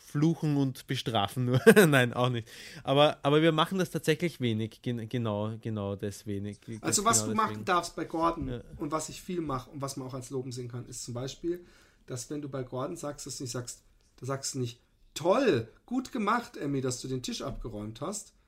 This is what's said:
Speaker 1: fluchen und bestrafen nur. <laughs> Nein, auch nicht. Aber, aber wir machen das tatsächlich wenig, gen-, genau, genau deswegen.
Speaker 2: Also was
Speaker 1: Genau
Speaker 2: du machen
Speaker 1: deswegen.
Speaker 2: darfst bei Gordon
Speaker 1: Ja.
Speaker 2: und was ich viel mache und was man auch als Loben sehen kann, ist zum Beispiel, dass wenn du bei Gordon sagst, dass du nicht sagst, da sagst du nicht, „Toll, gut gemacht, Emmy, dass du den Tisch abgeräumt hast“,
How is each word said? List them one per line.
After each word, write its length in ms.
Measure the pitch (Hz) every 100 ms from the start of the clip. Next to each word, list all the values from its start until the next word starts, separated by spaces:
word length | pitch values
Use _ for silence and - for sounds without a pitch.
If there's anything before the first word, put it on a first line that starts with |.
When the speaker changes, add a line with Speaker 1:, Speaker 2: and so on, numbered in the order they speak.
| -
Speaker 1:
fluchen 500 | 147 156 160 156 143
und 300 | 135 - -
bestrafen 580 | 131 - 113 98 -
nur. 160 | 123 127 226
<laughs> 120 | 208 170
Nein, 280 | 139 123
auch 160 | 120 123
nicht. 180 | 120 110 - - 151
Aber, 360 | 131 139 147 -
aber 180 | 143 151
wir 100 | 165
machen 260 | 156 165 190
das 120 | 175
tatsächlich 500 | 160 - 156 175 -
wenig, 400 | 123 110 110 -
gen-, 260 | 127 120 110
genau, 460 | 127 113 104 107 113
genau 360 | 117 107 101 101
deswegen. 600 | 104 - 107 101 101 101 - 110
Speaker 2:
Also 240 | - 208
was 140 | 208 220
Speaker 1:
Genau 60 | 220
Speaker 2:
du 40 | 214
machen 120 | 214 214
Speaker 1:
deswegen. 80 | -
Speaker 2:
darfst 280 | 175 175
bei 100 | - 160
Gordon 420 | 165 165 165 131
Speaker 1:
Ja. 120 | 120 - -
Speaker 2:
und 120 | 151
was 200 | 160 156
ich 100 | 143
viel 220 | - 180
mache 260 | 156 131 120
und 120 | 143
was 160 | 135 139
man 100 | 131
auch 60 |
als 160 | 131 123
Loben 200 | 135 131
sehen 180 | 120 123
kann, 180 | 120 113
ist 180 | 131
zum 80 | -
Beispiel, 480 | 120 135 - 170 175 175 - - _ -
dass 240 | 127 -
wenn 100 | 151
du 80 | 143
bei 140 | 135
Gordon 340 | 127 127 127 113
sagst, 300 | 147 143 143
dass 100 | -
du 80 |
nicht 80 | 131
sagst, 300 | 123 120 - _ _ _ -
da 60 |
sagst 300 | 127 139 -
du 60 | 135
nicht, 200 | 120 - _ _ _
„Toll, 560 | - 165 220 262 131 113 -
gut 260 | - 254 254
gemacht, 460 | 247 202 233 233 -
Emmy, 240 | 143 139
dass 220 | 131 123
du 60 | 135
den 140 | 131
Tisch 200 | 123 226
abgeräumt 580 | - - 127 104 107 113
hast“, 320 | 151 208 - _